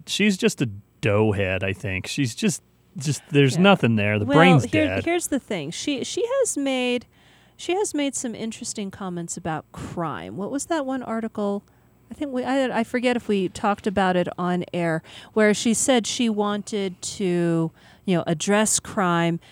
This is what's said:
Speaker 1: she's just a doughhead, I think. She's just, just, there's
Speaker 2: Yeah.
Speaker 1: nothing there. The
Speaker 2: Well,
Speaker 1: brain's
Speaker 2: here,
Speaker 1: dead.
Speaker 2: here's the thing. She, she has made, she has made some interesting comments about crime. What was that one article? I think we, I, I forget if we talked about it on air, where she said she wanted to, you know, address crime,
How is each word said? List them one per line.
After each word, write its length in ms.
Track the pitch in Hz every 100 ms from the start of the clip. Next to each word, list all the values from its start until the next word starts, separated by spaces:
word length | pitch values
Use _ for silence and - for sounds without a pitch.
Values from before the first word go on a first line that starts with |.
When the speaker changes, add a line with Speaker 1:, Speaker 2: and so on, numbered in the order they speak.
| -
Speaker 1:
she's 300 | - 208 185
just 260 | 226 -
a 40 | 123 98 - _
doughhead, 600 | 110 101 110 95 95 92
I 80 | 98
think. 340 | 95 101 92 -
She's 280 | - 131
just, 280 | - 220 - _ _ _ 180
just, 260 | 139 135 -
there's 260 | 143 139 147
Speaker 2:
Yeah. 60 |
Speaker 1:
nothing 340 | 196 185 120 110
there. 220 | 104 107
The 60 |
Speaker 2:
Well, 140 | 113 151
Speaker 1:
brain's 260 | 180 156
Speaker 2:
here, 220 | - 311 302
Speaker 1:
dead. 180 | 92
Speaker 2:
here's 220 | 330 349 -
the 100 | 277
thing. 300 | - 196 143
She, 320 | - - 285
she 200 | - - 466 554
has 160 | 453 294
made, 500 | 277 262 247 247 - _ _ _ _ -
she 160 | -
has 200 | 359 415
made 220 | 294 277 -
some 180 | 247
interesting 560 | - 220 - 240 - 196
comments 460 | - 190 175 170 -
about 340 | 175 156 -
crime. 640 | - 196 175 165 104 87 117
What 140 | 202
was 160 | 277 -
that 180 | 330
one 180 | 262 262
article? 580 | 233 226 220 - 202 202 - _ _ _ -
I 40 |
think 180 | - 294
we, 100 | 254
I, 360 | 247 269 254 226
I 40 |
forget 320 | 233 247 247 240
if 120 | -
we 200 | 202 185
talked 380 | - 214 208 220
about 280 | 196 185 180
it 120 | 180 -
on 280 | 180 180 -
air, 280 | 180 170 160 - - -
where 220 | 220 214
she 180 | 202 240
said 320 | 214 - 254 202
she 220 | - 233
wanted 720 | 208 208 208 - 214 196 185
to, 680 | - - 190 175 170 165 165 - - -
you 120 | - 175
know, 60 | -
address 520 | 160 - 208 214 -
crime, 640 | - - 180 170 170 170 -